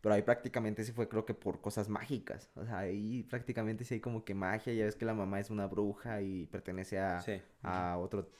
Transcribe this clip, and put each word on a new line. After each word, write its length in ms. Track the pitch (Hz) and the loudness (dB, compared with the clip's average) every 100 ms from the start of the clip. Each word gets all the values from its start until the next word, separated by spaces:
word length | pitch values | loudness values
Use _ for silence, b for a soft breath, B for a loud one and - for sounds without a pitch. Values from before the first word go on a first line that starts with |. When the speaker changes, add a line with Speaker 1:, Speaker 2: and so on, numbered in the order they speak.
Speaker 1:
pero 140 | 107 104 | 6 6
ahí 60 | |
prácticamente 640 | 104 120 123 120 110 107 110 | 8 4 2 0 0 0 -2
sí 80 | |
fue, 160 | 117 110 | -2 0
creo 160 | 110 107 | 0 0
que 80 | |
por 260 | 113 101 - | -2 -2 -2
cosas 280 | - 110 104 | -2 -2 0
mágicas. 600 | 104 113 131 - - - - | -2 -2 -4 -4 -10 -10 -8
O 80 | 107 | -6
sea, 140 | 101 | -2
ahí 440 | 95 101 107 175 - | -2 -2 -2 -2 -4
prácticamente 540 | 120 120 120 110 110 | -4 -4 -2 0 -2
sí 120 | 120 117 | -2 -2
hay 40 | |
como 240 | 123 113 | -2 -4
que 100 | - | -2
magia, 400 | 98 92 107 127 | 0 0 0 0
ya 120 | 113 107 | 2 2
ves 100 | 107 | 2
que 100 | 113 | 0
la 80 | |
mamá 260 | 110 95 98 | 0 0 0
es 100 | 104 | -2
una 180 | 107 98 | -2 0
bruja 540 | 95 104 98 120 107 | 2 2 0 -4 -2
y 240 | 98 95 78 | -2 -2 -4
pertenece 520 | 98 - 92 95 98 | -6 -6 -6 -2 0
a, 220 | 95 87 | 2 0
Speaker 2:
Sí. 200 | 92 98 - - | -2 -6 -8 -8
Speaker 1:
a 320 | - 92 90 87 | -2 0 0 0
Speaker 2:
Ujú. 80 | 90 | -2
Speaker 1:
otro, 240 | 101 90 - | -4 -6 -8